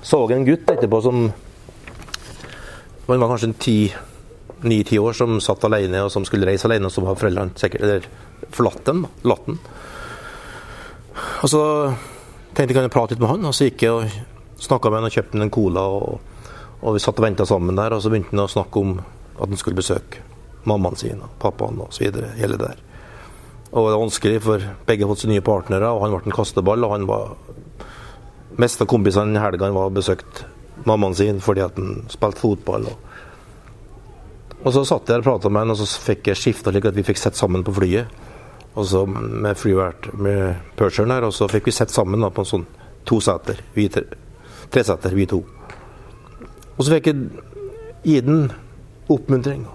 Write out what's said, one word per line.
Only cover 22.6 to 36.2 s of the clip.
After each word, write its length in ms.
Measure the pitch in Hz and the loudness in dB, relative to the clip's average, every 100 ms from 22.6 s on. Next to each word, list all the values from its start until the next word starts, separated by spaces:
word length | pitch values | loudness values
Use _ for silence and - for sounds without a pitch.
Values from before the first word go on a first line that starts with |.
| - | -6
der. 80 | - - - - - - - - - - | -8 -18 -20 -20 -20 -20 -20 -20 -20 -4
Og 140 | 120 110 | 0 2
det 80 | |
var 80 | 107 | 2
vanskelig, 400 | 113 - 107 110 | 0 0 2 2
for 220 | 107 107 101 101 - | 2 0 -2 -6 -2
begge 180 | 107 101 | 2 2
hadde 80 | |
fått 100 | 104 | 0
sine 140 | 110 104 | 2 2
nye 80 | 95 | 2
partnere, 480 | 101 87 95 110 | 0 0 0 2
og 100 | 113 | 0
han 100 | 104 | 0
ble 120 | 95 107 | -2 -2
en 80 | - | -2
kasteball, 480 | 104 - 92 110 117 | 0 2 2 2 2
og 80 | 104 | 0
han 100 | 98 | 0
var, 260 | 107 104 - - - - - - - - - - - - - | -2 -4 -12 -18 -20 -20 -18 -18 -18 -18 -18 -20 -20 -12 0
mest 220 | 120 - | 2 2
av 60 | 110 | 2
kompisene 460 | 120 101 95 104 107 | 4 4 4 2 2
i 60 | |
helgen 320 | 104 90 98 98 | 0 0 0 0
var 180 | 95 95 | 0 0
besøkt 480 | 95 92 - - - - - - - | 0 -2 -4 -18 -18 -20 -20 -4 0
mammaen 280 | 110 98 90 | 2 2 2
sin 240 | 104 98 | 0 2
fordi 200 | 92 98 | 0 2
at 140 | 90 95 | 0 -2
han 240 | 92 - 113 | -6 -6 -10
spilte 300 | - 107 98 | -2 -2 2
fotball. 480 | 113 101 - 107 110 | 0 0 -2 -4 -4
Og, 160 | - - - - - - - - - - - - - - - - - | -10 -18 -20 -20 -20 -20 -20 -20 -20 -20 -20 -20 -20 -20 -20 -20 -4
og 140 | 135 131 | 2 2
så 80 | 139 | 2
satt 220 | 147 - | 0 2
jeg 80 | 120 | 2
der 80 | |
og 60 | 117 | 4
pratet 240 | 113 101 | 2 2
med 120 | 104 113 | 2 0
han, 80 | |
og 60 | 107 | 0
så 80 | 104 - - | -2 -4 -2
fikk 220 | 104 | 0